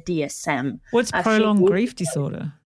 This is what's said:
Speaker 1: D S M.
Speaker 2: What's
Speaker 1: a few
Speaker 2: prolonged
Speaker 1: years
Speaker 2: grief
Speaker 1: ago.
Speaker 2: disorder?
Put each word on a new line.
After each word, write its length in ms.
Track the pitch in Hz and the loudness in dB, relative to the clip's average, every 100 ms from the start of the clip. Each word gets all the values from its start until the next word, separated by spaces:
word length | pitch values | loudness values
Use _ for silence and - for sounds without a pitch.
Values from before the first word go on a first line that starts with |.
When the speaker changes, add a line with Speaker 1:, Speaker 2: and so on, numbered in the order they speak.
| 156 | -2
Speaker 1:
D 180 | 170 | -2
S 240 | 143 - - | -2 -4 -4
M. 320 | 139 135 117 - | -2 -4 -6 -2
Speaker 2:
What's 180 | 240 233 | -2 0
Speaker 1:
a 120 | - | 0
few 0 | |
Speaker 2:
prolonged 380 | 196 214 220 208 | 2 4 4 4
Speaker 1:
years 80 | 185 | 4
Speaker 2:
grief 180 | 185 240 | 4 -2
Speaker 1:
ago. 80 | - | -4
Speaker 2:
disorder? 560 | 175 151 143 - 151 - _ | -6 -4 -6 -6 -10 -12 _